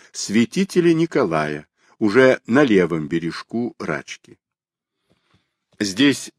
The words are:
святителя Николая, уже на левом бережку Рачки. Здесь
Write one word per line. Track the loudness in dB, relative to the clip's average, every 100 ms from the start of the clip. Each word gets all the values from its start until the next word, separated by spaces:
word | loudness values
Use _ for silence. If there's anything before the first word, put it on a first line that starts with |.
| _
святителя | -14 -2 0 0 -2 -2 0 2
Николая, | 2 0 -2 -2 -2 -4 -6 -12 _ _ _
уже | 0 4 4 4 0
на | 0
левом | 4 4 2 -2 -4
бережку | -6 -6 -10 -10 -8 -8 -8
Рачки. | -8 -10 -12 -20 _ -20 _ _ _ _ _ _ _ _ _ _ _ _ _ -8
Здесь | -6 0 2 0 -6